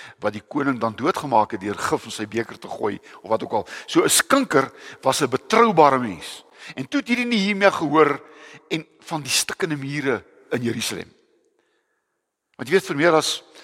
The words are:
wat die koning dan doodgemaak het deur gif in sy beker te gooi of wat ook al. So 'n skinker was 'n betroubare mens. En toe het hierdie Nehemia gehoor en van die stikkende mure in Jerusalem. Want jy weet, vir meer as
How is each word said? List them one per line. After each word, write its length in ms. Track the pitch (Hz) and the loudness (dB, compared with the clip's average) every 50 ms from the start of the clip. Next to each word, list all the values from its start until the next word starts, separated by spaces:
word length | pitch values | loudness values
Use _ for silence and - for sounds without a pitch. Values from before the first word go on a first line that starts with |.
| - - - _ | -20 -20 -14 _
wat 140 | - 107 104 | -6 -6 -6
die 100 | 104 - _ | -6 -10 _
koning 320 | - 147 139 139 131 117 | -6 -2 0 0 0 0
dan 160 | 113 113 107 | -2 -4 -4
doodgemaak 560 | - 120 165 - - - 143 120 110 107 - - | -2 -2 -2 -2 -2 -4 0 2 2 2 2 -2
het 80 | 101 | -6
deur 180 | 92 104 101 - | -6 -6 -6 -6
gif 260 | - - 160 135 - | -4 -2 -2 -4 -4
in 60 | 117 | -8
sy 160 | 107 - 110 | -10 -10 -10
beker 320 | 101 104 113 117 - 120 - | -6 -6 -6 -6 -6 -10 -16
te 100 | - - | -14 -14
gooi 300 | - - - 107 98 95 - - - - - | -8 -6 -4 -4 -6 -6 -12 -20 -20 -20 -4
of 60 | 98 | -2
wat 140 | 110 113 - | -2 -2 -2
ook 100 | - 117 | -2 -4
al. 140 | 107 98 - - - - | -4 -4 -4 -10 -16 -14
So 160 | - - 320 - | -2 2 2 2
'n 60 | - | 4
skinker 640 | - - - - - 277 262 - - 139 135 120 - - - - - - - | 2 2 2 4 2 2 2 4 4 4 2 2 -2 -12 -20 -20 -20 -4 -2
was 180 | 135 131 - | 0 0 2
'n 80 | 151 120 | 0 0
betroubare 680 | 127 - - - 214 220 233 226 196 165 151 143 135 131 | 0 -2 -2 2 4 4 6 6 6 8 8 8 6 4
mens. 460 | 123 110 90 80 - - - - - _ _ - - - - | 0 -4 -6 -8 -12 -14 -16 -18 -20 _ _ -20 -20 -16 -12
En 140 | - 135 - | -12 -10 -6
toe 120 | - 285 | -4 -4
het 80 | - - | -2 -2
hierdie 180 | 240 247 247 | -2 -2 -2
Nehemia 440 | 240 240 208 190 202 208 196 202 196 | -2 -2 0 0 0 0 2 4 2
gehoor 520 | 165 - 165 147 143 156 151 143 143 135 - - - - - - - - - _ | 2 2 0 0 4 4 4 4 4 0 -6 -14 -20 -20 -20 -20 -20 -20 -10 _
en 160 | - 160 156 - _ _ | -8 -8 -8 -10 _ _
van 220 | - - 170 151 139 | -14 -10 -10 -8 -6
die 80 | 131 | -2
stikkende 460 | - - - - - - 196 170 151 | -2 -2 -2 -2 -4 -4 -4 -4 -4
mure 480 | 143 131 135 143 147 131 139 120 101 - - _ _ _ _ | -6 -6 -6 -6 -4 -2 -2 -2 -2 -4 -10 _ _ _ _
in 120 | - 123 127 | -6 -4 -4
Jerusalem. 500 | 117 107 110 110 - 110 85 - - _ _ _ _ _ _ _ _ _ _ _ _ _ _ _ _ _ _ _ _ _ _ _ _ _ _ _ _ _ | -4 -4 -4 -6 -6 -8 -8 -10 -14 _ _ _ _ _ _ _ _ _ _ _ _ _ _ _ _ _ _ _ _ _ _ _ _ _ _ _ _ _
Want 120 | - - 120 | -14 -4 0
jy 60 | 165 | 0
weet, 120 | 190 - | 0 0
vir 100 | - 165 | 0 -2
meer 180 | 143 156 175 160 | 2 4 4 4
as 280 | 156 143 - - - - _ - - | 4 2 0 -4 -6 -10 _ -20 -20